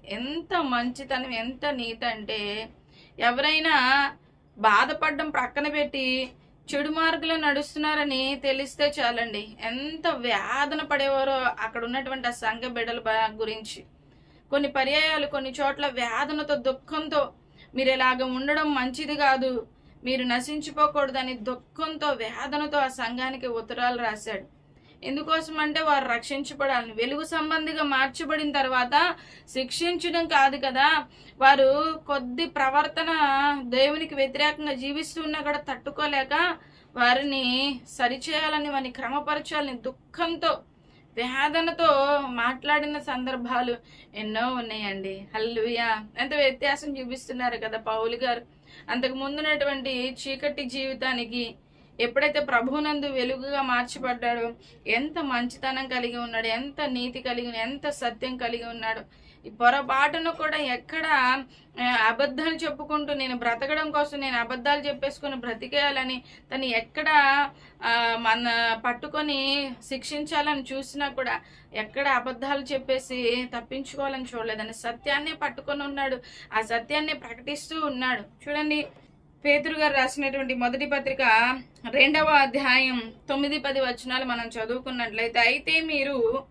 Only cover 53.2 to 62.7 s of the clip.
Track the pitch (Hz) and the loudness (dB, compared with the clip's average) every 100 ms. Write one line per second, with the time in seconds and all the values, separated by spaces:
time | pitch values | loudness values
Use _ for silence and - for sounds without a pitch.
53.2 | 254 262 269 285 262 247 247 - 262 240 | -2 -2 -2 -2 2 0 0 -4 -4 -2
54.2 | 240 240 233 233 - - 208 226 302 320 | -2 0 -4 -6 -20 -14 -2 -2 0 -4
55.2 | 285 240 247 - 262 262 262 254 240 240 | -2 -2 -2 -4 -4 -4 -4 -4 -4 -6
56.2 | 240 226 226 226 277 277 285 254 247 254 | -4 -2 -2 -2 -4 -6 -4 -2 -4 -6
57.2 | 247 240 240 226 233 285 - - 240 226 | -4 -4 -4 -4 -6 -4 -4 -4 -6 -4
58.2 | 262 254 240 233 233 233 220 220 - - | -8 -4 -4 -4 -8 -6 -4 -6 -8 -20
59.2 | - - - 214 240 277 254 269 294 330 | -20 -20 -18 4 4 6 2 2 2 2
60.2 | 330 330 311 311 277 247 - 320 320 294 | -2 -2 -2 -2 -2 -4 -4 -4 2 4
61.2 | 254 269 254 - - - 247 240 220 226 | 4 2 -2 -18 -18 -2 0 4 2 4
62.2 | 285 262 320 320 320 | 0 0 -2 -2 -4